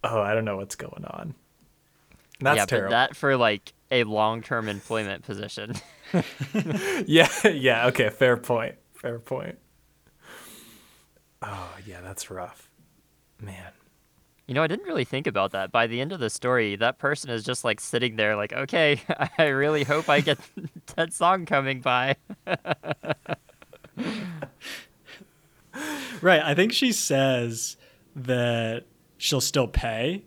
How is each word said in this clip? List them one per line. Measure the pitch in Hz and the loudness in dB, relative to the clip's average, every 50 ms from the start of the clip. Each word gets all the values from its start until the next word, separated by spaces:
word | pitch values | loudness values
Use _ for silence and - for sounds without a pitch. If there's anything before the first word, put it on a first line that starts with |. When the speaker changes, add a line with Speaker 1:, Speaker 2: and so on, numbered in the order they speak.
| - | -4
Speaker 1:
Oh, | 120 113 110 | 0 0 0
I | 101 101 107 | 2 2 2
don't | 113 110 | 0 0
know | 107 101 | -2 -4
what's | 95 101 101 - | -6 -6 -10 -10
going | - - - - - - | -12 -12 -14 -12 -12 -12
on." | - - - - 165 - _ _ _ _ _ _ _ _ _ _ _ _ _ _ _ - _ _ _ _ - | -12 -12 -10 -10 -10 -12 _ _ _ _ _ _ _ _ _ _ _ _ _ _ _ -20 _ _ _ _ 0
That's | 131 135 147 | 4 4 6
Speaker 2:
Yeah, | 123 101 | 6 4
Speaker 1:
terrible. | 98 131 113 98 98 | 4 2 0 2 2
Speaker 2:
but | |
that | 113 117 131 131 - | 4 4 4 2 0
for, | - - 143 135 | 0 2 2 4
like, | 127 120 110 104 101 _ - _ _ _ _ | 6 4 4 4 2 _ -14 _ _ _ _
a | 131 127 120 | 2 2 2
long-term | 107 107 107 107 110 113 117 107 - 135 117 110 | 2 2 2 2 2 2 -2 -4 -4 -4 -2 -2
employment | 107 101 98 - - 113 110 107 98 98 - - | -4 -6 -6 -6 -4 -2 -2 -2 -2 -6 -8 -8
position. | - 104 101 104 104 - - 104 110 120 - - - - - - - | -10 -8 -8 -8 -10 -10 -12 -10 -8 -10 -10 -12 -16 -20 -20 -14 -2
<laughs> | |
Speaker 1:
<laughs> | - 180 - - - - 139 - - 214 160 165 147 190 381 392 381 311 208 | 0 0 0 0 -6 -10 -10 -4 -4 -4 -2 -2 -4 -2 -2 -2 -2 -2 0
Yeah, | - 147 160 165 160 - - - | 4 6 6 6 6 4 2 2
yeah, | 214 175 143 127 131 120 113 120 | 2 2 4 4 4 4 6 4
okay, | 123 123 - 123 107 | 2 2 2 0 0
fair | - - 135 127 123 | 2 4 4 4 4
point. | 117 - - 123 113 117 - - _ _ _ _ | 2 2 -2 0 0 0 -4 -8 _ _ _ _
Fair | - - 123 120 117 | -10 -8 -8 -8 -8
point. | 117 - 131 131 - - - _ _ _ _ _ _ _ _ _ _ _ _ _ _ - - - - - - - - - - - - _ _ _ _ _ _ _ _ _ _ _ | -8 -8 -8 -8 -8 -10 -12 _ _ _ _ _ _ _ _ _ _ _ _ _ _ -20 -20 -20 -20 -20 -20 -20 -20 -20 -20 -20 -20 _ _ _ _ _ _ _ _ _ _ _
Oh, | - 101 104 95 92 87 87 90 95 | -10 -10 -8 -10 -10 -12 -14 -18 -18
yeah, | 104 92 90 | -18 -18 -16
that's | 92 92 95 - - - | -14 -14 -12 -12 -12 -12
rough. | 98 92 90 90 - - - _ _ _ _ _ _ _ _ _ _ _ _ _ _ _ | -10 -10 -10 -12 -14 -20 -20 _ _ _ _ _ _ _ _ _ _ _ _ _ _ _
Man. | 107 101 95 92 92 87 _ _ _ _ _ _ _ _ _ _ _ _ _ _ _ | -16 -14 -14 -14 -18 -20 _ _ _ _ _ _ _ _ _ _ _ _ _ _ _
Speaker 2:
You | - 131 | -4 0
know, | 135 160 | 0 2
I | |
didn't | 160 170 226 403 | 2 0 -4 -6
really | 381 320 240 127 | -6 -4 -4 -4
think | - - 131 156 | -2 -4 -4 -4
about | - 101 101 98 98 | -2 0 0 0 0
that. | - 98 95 95 - | 0 -4 -6 0 2
By | 120 117 | 2 2
the | 117 117 120 | 2 0 -4
end | 131 156 190 | -4 -6 -4
of | 175 | -4
the | 123 110 | -4 -4
story, | - - - 123 127 123 113 104 101 | -4 -4 -2 0 2 2 2 0 0
that | 98 113 120 131 _ | 0 0 0 0 _
person | - 139 147 143 - 135 | -2 -2 -2 -2 -4 -6
is | 117 113 104 | -6 -6 -4
just, | 131 127 - - | -6 -6 -2 -2
like, | 120 110 104 | -2 -2 -2
sitting | - - - 123 123 123 110 | -4 -4 -2 0 0 0 0
there | 110 107 107 107 | 0 0 2 2
like, | 104 104 104 - | 0 -2 -4 -4
"Okay, | 127 135 135 - 170 160 147 143 117 - - 175 - | -6 -4 -2 2 2 4 4 4 2 0 -6 -2 -2
<laughs> | 147 - - | -2 -4 2
I | - 160 | 2 2
really | 151 139 135 143 151 156 151 139 | 4 4 2 2 2 2 2 2
hope | 135 147 156 160 | 2 0 0 2
I | - 147 143 | 4 4 4
get | 139 151 143 - - - _ - 170 | 4 2 0 -2 -4 -16 _ -14 -14
<laughs> | 160 _ 160 _ | -14 _ -16 _
Tet | - - - 165 170 | -10 -4 -4 -4 -2
Song | - - 170 175 190 190 170 | -2 0 2 2 2 2 0
coming | - - 139 135 135 135 127 | 0 0 0 2 0 -4 -2
by." | 123 135 123 123 123 135 139 - _ _ 202 _ _ | 0 2 2 2 2 2 0 -2 _ _ -18 _ _
<laughs> | - 185 - _ 180 160 _ - 160 151 _ - - 156 _ _ - 175 - _ _ _ _ - _ - - _ - _ - 240 170 220 220 208 185 170 156 147 - - _ - - - - - _ _ _ _ - - - - _ _ _ _ _ _ _ _ _ - 254 302 311 302 285 269 254 240 208 | -6 -6 -6 _ -4 -4 _ -4 -8 -8 _ -4 -6 -6 _ _ -10 -10 -10 _ _ _ _ -20 _ -20 -20 _ -20 _ -8 -6 -6 -6 -6 -8 -8 -10 -10 -12 -14 -14 _ -16 -14 -14 -14 -16 _ _ _ _ -20 -20 -20 -20 _ _ _ _ _ _ _ _ _ -14 -12 -10 -8 -8 -10 -10 -12 -12 0
Speaker 3:
Right, | - 185 180 156 | 6 6 6 6
I | 156 160 143 | 6 2 4
think | 165 185 226 226 | 4 4 4 4
she | - 277 254 | 2 2 2
says | 214 - - - 143 135 135 135 131 123 120 117 113 113 - - - _ - - _ _ _ _ _ | 2 0 0 2 2 4 4 4 2 2 0 -2 -4 -6 -8 -8 -10 _ -20 -20 _ _ _ _ _
that | 143 127 123 127 123 120 120 117 117 113 113 113 120 - _ _ _ _ _ _ | -12 -4 -2 0 2 2 2 2 0 0 -2 -4 -6 -10 _ _ _ _ _ _
she'll | _ - - 151 135 | _ -2 0 0 0
still | 120 - - 147 127 | 0 0 2 0 0
pay. | 107 - - - 117 110 110 117 147 180 202 - | 2 0 0 0 0 -2 0 0 -2 -2 -4 -8